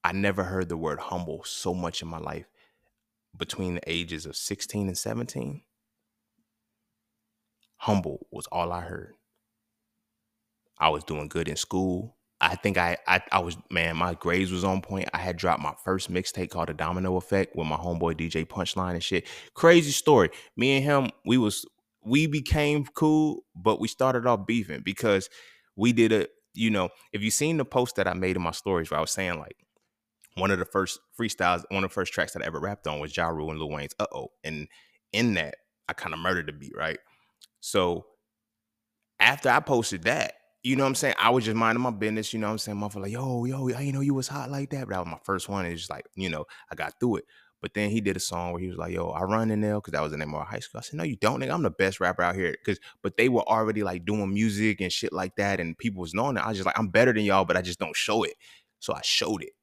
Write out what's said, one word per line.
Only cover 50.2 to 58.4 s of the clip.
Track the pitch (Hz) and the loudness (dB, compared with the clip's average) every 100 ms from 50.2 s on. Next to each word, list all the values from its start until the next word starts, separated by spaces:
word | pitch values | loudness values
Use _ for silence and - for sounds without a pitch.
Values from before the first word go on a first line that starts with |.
| 76 | -6
of | 76 | -6
our | - | -8
high | 110 | -10
school. | - - | -10 -12
I | |
said, | - 151 | -10 -6
"No, | |
you | 165 113 | -4 0
don't, | 107 127 | 0 0
nigga. | 131 | -2
I'm | 165 | 0
the | 127 | 0
best | - 95 98 | 2 0 2
rapper | 90 90 | 0 2
out | 87 | 0
here." | 90 87 - - | 2 -2 -2 -4
'Cause, | 98 - - | -4 -6 -8
but | 104 - | -6 2
they | 123 | 4
were | 120 - | 4 4
already, | 113 110 107 | 2 2 0
like, | 98 90 | -2 -4
doing | 87 107 98 | -2 0 0
music | 101 110 101 110 101 | 2 2 2 0 0
and | 92 | -2
shit | - 110 | -2 -4
like | 90 92 - | -4 -4 -2
that, | 101 95 | 0 0
and | 85 82 | -2 -4
people | 117 98 | -6 -4
was | 85 92 | -6 -2
knowing | 131 123 | 0 0
it. | |
I | 110 | -2
was | 104 | -2
just | 92 | -2
like, | 95 | 0
"I'm | 107 | 4
better | 98 123 | 6 6
than | 110 | 6
y'all, | 104 95 92 | 4 4 4
but | 90 | 2
I | |
just | 90 87 | 0 -6
don't | 85 76 | -4 -4
show | - 110 | 0 2
it." | 82 - | 0 -4